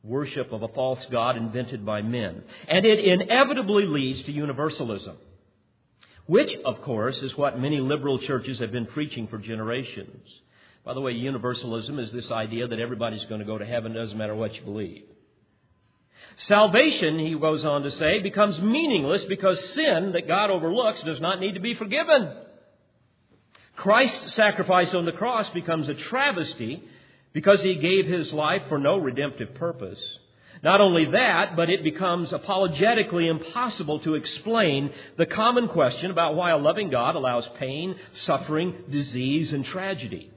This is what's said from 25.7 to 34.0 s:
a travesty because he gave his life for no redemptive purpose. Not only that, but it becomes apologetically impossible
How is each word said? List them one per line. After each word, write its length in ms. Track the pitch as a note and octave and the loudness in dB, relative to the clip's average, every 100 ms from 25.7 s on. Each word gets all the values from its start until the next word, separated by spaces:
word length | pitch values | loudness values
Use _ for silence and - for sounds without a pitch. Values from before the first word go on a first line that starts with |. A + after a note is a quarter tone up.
| E3 C#3+ | -2 -2
a 60 | |
travesty 880 | C#3 - B3+ C#4+ F#3 C#3+ - A2+ D3+ - - _ _ _ | -6 -4 0 0 0 -6 -6 -8 -8 -14 -20 _ _ _
because 300 | - G3 G3+ | 2 6 6
he 140 | F3+ E3+ | 4 0
gave 300 | D#3+ F#3+ E3 | 2 2 2
his 260 | F3 D3 | -2 -2
life 320 | D3+ D3+ F3+ C3 | -2 0 0 -2
for 100 | D3 | 0
no 200 | C#3+ G3 | 2 2
redemptive 560 | C#3+ B2 C#3+ - A2 | 0 -2 -4 -4 -12
purpose. 480 | - E3+ D#3+ F#2+ G#2 - - _ _ _ - | -6 -6 -6 -12 -10 -12 -14 _ _ _ -2
Not 180 | D#3 G3 | 4 8
only 240 | G3 E3+ D3 | 8 6 4
that, 480 | G3 B3 E3+ G3 | 4 4 2 0
but 160 | E3+ E3+ | 0 2
it 140 | F#3+ | 2
becomes 480 | D#3 D3+ F#3 F3 E3 | 0 0 0 0 -2
apologetically 960 | D#3 - F#3+ F#3+ C#3+ G#3 A#3 - F3 E3 | -6 -2 0 0 4 4 4 2 2 2
impossible 720 | D#3+ - A#3+ B3 - D3+ D3+ | 0 -4 -4 -4 -4 -4 -4